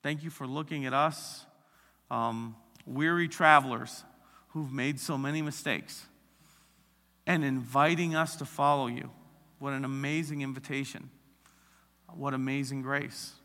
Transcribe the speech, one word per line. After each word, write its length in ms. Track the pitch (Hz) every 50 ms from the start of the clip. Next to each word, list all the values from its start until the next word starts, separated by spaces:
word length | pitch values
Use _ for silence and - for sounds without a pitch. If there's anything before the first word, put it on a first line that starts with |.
| -
Thank 200 | 147 151 147 151
you 60 | 165
for 160 | 151 - 139
looking 400 | 127 135 147 156 151 160 147 135
at 60 | 131
us, 540 | 131 139 147 160 151 - - - - - - - _ _ _ _ _ - _ _ _ _ _ _
um, 460 | 123 120 113 117 113 113 117 117 113 - - - _ - -
weary 440 | - 127 135 151 165 170 175 170 156
travelers 720 | - - 165 156 151 147 135 131 120 113 123 - - - - - - - - - - - _ _
who've 240 | - 156 151 131 131
made 260 | 135 123 143 147 139
so 180 | - - 156
many 240 | 135 135 139 151 160
mistakes, 640 | 151 147 143 - - 147 123 76 - - - - - - _ _ _ _ _ _ _ - - - _ _ _ _ _ _ _ _ _ _ _ _ _
and 200 | - 180 160 147
inviting 680 | 139 131 131 120 117 123 139 147 156 170 170 175 165 160
us 220 | 156 160 160 -
to 100 | - 143
follow 420 | - - - 143 143 147 139 135
you. 220 | 120 120 127 - - - - - - - - - - _ _
What 120 | 139 139
an 140 | 139 135 135
amazing 560 | 131 135 135 139 143 151 160 165 143 151 143
invitation. 680 | 139 135 131 135 139 - 143 139 135 131 - - - 131 - - _ _ _ _ _ - _ _ _ _ _ _ _ _ _ _ _ - 170
What 200 | 170 139 139 135
amazing 480 | 131 131 131 135 139 139 127 139 135
grace. 520 | 127 135 139 143 - - - - - - - -